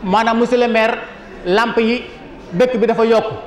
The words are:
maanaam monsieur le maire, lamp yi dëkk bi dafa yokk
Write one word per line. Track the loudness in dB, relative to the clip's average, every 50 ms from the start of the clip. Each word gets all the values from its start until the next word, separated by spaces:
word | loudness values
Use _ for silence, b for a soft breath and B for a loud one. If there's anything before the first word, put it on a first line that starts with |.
| -2
maanaam | 0 0 2 2 2 2 2
monsieur | 2 2 2 2
le | 2 2
maire, | 2 2 2 2 0 -2 -8 -14 -16 -18 -18 -18 -18 -10 -4
lamp | 0 2 2 2 2 0 0
yi | 2 2 0 -2 -4 -10 -16 -18 -18 -18 -18 -18 -16 -8
dëkk | 0 2 2 2 2 2
bi | 2 2
dafa | 2 2 4
yokk | 4 4 2 2 0 -6 -8 -12